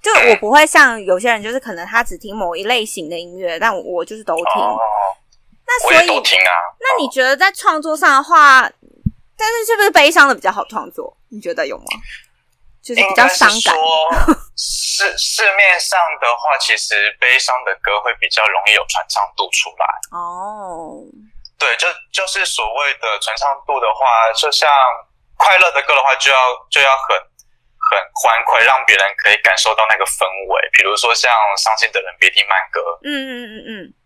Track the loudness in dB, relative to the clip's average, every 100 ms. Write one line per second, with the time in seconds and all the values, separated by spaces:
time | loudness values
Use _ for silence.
0 | 2 2 4 2 4 4 6 6 4 2
1 | -2 -2 0 -2 -2 -8 -8 -12 -4 -2
2 | -2 -8 -12 -6 -6 -6 -2 -2 -4 -10
3 | -10 -12 -14 -8 -8 -2 -2 -2 -6 -8
4 | -8 -10 -6 -4 -2 -2 -2 -2 -2 -2
5 | -4 -4 _ _ _ _ -4 -2 2 4
6 | 4 0 0 0 2 0 -2 -6 -4 -2
7 | -2 -2 0 2 0 0 -2 -2 -4 0
8 | 4 2 4 6 8 6 4 _ _ _
9 | -10 -10 _ _ -4 -4 -2 2 4 6
10 | 4 6 4 4 -2 -4 -8 -10 -12 -14
11 | -16 _ _ -14 -10 -6 -6 -8 -10 -12
12 | -12 -20 _ _ _ _ _ _ -8 -2
13 | 0 2 2 4 2 2 0 0 2 2
14 | 2 2 4 2 -2 -12 -8 -6 -6 -2
15 | -4 -2 -6 0 0 2 2 2 0 0
16 | -2 -2 -2 0 0 0 0 -2 -2 -2
17 | -2 0 2 2 0 -4 -4 -6 -2 -2
18 | -2 -6 -4 -2 0 0 2 0 0 -6
19 | -4 -6 -6 -6 -6 -4 -6 -4 -4 -4
20 | -10 -12 -10 -10 -12 -12 -14 -14 -14 -18
21 | -20 -20 -20 -20 -20 _ -4 -2 -4 -6
22 | -10 -8 -6 -4 -6 -4 -6 -4 -4 -4
23 | -4 -4 -6 -4 -4 -4 -4 -2 -2 0
24 | 2 4 2 0 0 2 4 4 2 0
25 | -10 _ _ _ 4 4 4 0 0 2
26 | 2 2 2 4 2 0 -4 0 2 2
27 | 0 -4 -4 _ _ _ _ _ -2 -2
28 | -4 -2 0 0 2 2 4 4 4 2
29 | 2 0 0 2 2 0 0 0 0 0
30 | -2 -2 -4 -4 -4 -4 2 2 2 0
31 | 0 0 2 2 2 0 -2 0 -2 -4
32 | -8 0 0 2 0 -2 -2 -6 -6 -8
33 | -8 -8 -8 -12 -14 -18 -16 -16 -16 _